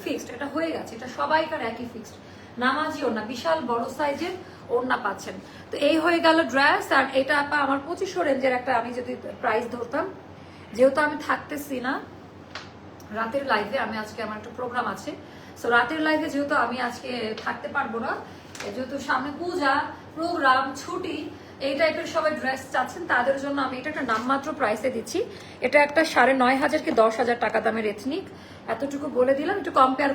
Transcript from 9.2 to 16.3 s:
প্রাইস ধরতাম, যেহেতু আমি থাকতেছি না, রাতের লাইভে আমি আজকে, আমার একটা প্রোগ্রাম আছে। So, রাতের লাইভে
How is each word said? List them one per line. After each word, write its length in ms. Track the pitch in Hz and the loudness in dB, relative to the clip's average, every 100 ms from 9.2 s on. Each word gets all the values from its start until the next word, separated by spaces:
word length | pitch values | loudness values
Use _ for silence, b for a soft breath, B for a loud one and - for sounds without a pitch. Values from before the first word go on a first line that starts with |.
| - - | -8 -4
প্রাইস 240 | 240 214 226 | 0 0 0
ধরতাম, 340 | 240 233 294 381 - - - B B B | -6 -4 -2 -2 -6 -16 -18 B B B
যেহেতু 280 | 208 269 277 | 4 6 6
আমি 160 | 294 285 - | 2 0 -2
থাকতেছি 540 | 262 - 302 - 254 | -4 -4 -10 -6 -4
না, 200 | 247 359 - - - - - - - - - - - 214 | -2 -4 -6 -14 -18 -18 -16 -16 -16 -18 -18 -18 -8 -4
রাতের 260 | 226 277 269 | -2 -2 0
লাইভে 240 | 214 208 269 | 0 0 -2
আমি 180 | 214 220 | -2 -4
আজকে, 160 | 214 - | -6 -6
আমার 140 | 214 214 | -8 -8
একটা 120 | 233 233 | -10 -8
প্রোগ্রাম 280 | 247 247 233 | -6 -2 -4
আছে। 160 | - 294 370 - B B B | -4 -8 -12 -12 B B B
So, 60 | 233 240 | 2 4
রাতের 240 | 247 320 311 | 4 2 2
লাইভে 220 | 302 285 | 2 0